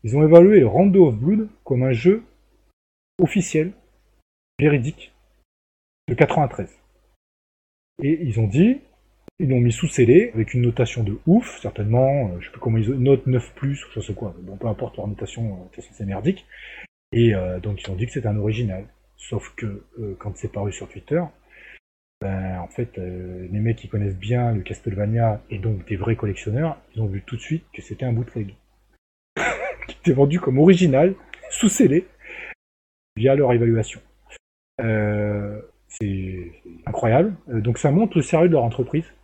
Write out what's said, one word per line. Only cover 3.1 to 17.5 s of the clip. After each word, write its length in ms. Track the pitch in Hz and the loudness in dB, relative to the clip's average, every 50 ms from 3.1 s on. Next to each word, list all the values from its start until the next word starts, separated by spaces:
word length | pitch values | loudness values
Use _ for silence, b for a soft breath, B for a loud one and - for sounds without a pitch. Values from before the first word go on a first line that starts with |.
| _ | _
officiel, 540 | - 185 - - 208 170 - - 156 156 180 - _ _ _ _ _ _ _ _ _ _ _ _ _ _ _ _ - | 0 0 2 2 -2 -2 0 0 0 -2 -2 -6 _ _ _ _ _ _ _ _ _ _ _ _ _ _ _ _ 2
véridique, 560 | 135 151 147 139 117 147 - - - - _ _ _ _ _ _ _ _ _ _ _ _ _ _ _ _ _ _ _ | 2 4 4 2 0 -4 -8 -10 -20 -20 _ _ _ _ _ _ _ _ _ _ _ _ _ _ _ _ _ _ _
de 60 | - 123 | -6 2
quatre-vingt-treize. 640 | - 156 - - - 147 131 - - 95 - _ _ _ _ _ _ _ _ _ _ _ _ _ _ _ _ _ _ _ _ _ _ _ _ _ - 135 | 2 2 2 4 0 0 0 -2 -8 -12 -12 _ _ _ _ _ _ _ _ _ _ _ _ _ _ _ _ _ _ _ _ _ _ _ _ _ -6 -2
Et 160 | 139 160 156 | -2 0 0
ils 180 | 175 131 110 117 | -2 -4 0 0
ont 60 | 110 | 0
dit, 360 | 98 98 143 180 233 262 285 - _ _ _ _ _ _ _ _ - _ _ | 2 4 4 4 4 4 0 -4 _ _ _ _ _ _ _ _ -20 _ _
ils 100 | 185 131 | -2 0
l'ont 100 | 131 123 | 2 4
mis 120 | 120 120 | 2 2
sous 160 | 113 - - | 2 0 -4
scellé, 420 | - - - 123 113 131 175 226 247 - | -4 2 2 4 8 8 6 6 4 -2
avec 180 | 113 110 - - | -4 -4 -2 0
une 80 | 123 | 0
notation 420 | 120 120 117 - 123 113 - 123 113 | 0 0 2 0 -2 -2 -2 -4 -4
de 140 | 101 101 - - | -4 -4 -4 2
ouf, 340 | 165 180 233 247 - - - | 4 4 4 4 0 -16 -10
certainement, 680 | - - - - 101 104 113 123 131 135 139 143 127 98 | -10 -10 -6 -4 -2 0 2 2 2 2 2 0 -2 -4
euh, 100 | 90 90 | -6 -10
je 60 | 90 | -14
sais 60 | - | -16
plus 100 | - - | -18 -8
comment 160 | - 123 113 | -4 -2 0
ils 140 | 113 107 107 | 0 0 0
ont, 60 | 135 | -2
note 280 | 131 123 135 139 135 - | 0 2 2 2 2 2
neuf 260 | 131 127 123 - - - | 0 -2 -2 -2 -4 -12
plus, 280 | - - 139 139 - - | -6 -6 -6 -6 -6 -10
ou 40 | - - | -14 -12
je 60 | 113 | -12
sais 140 | - - 98 | -10 -10 -10
quoi, 220 | - - 101 82 | -10 -10 -12 -12
mais 60 | 87 90 | -14 -16
bon, 140 | 95 98 | -16 -16
peu 100 | 98 - | -8 -6
importe 300 | 113 104 - 131 113 - | -6 -6 -6 -8 -10 -10
leur 100 | - 95 | -10 -10
notation, 360 | 104 101 - 107 - - 117 117 | -10 -8 -8 -10 -12 -8 -8 -8
euh, 140 | 110 98 | -8 -8
de 60 | 90 90 92 | -10 -16 -18
toute 60 | _ | _
façon, 160 | - - - - | -20 -20 -20 -14
c'est 120 | _ 107 | _ -8
merdique. 400 | 98 95 95 107 - - - - B B B B B B B B B _ _ _ _ | -8 -8 -4 -4 -4 -4 -4 -10 B B B B B B B B B _ _ _ _
Et, 220 | - 117 117 117 107 | 0 2 4 4 2
euh, 260 | 95 92 90 | 0 -4 -6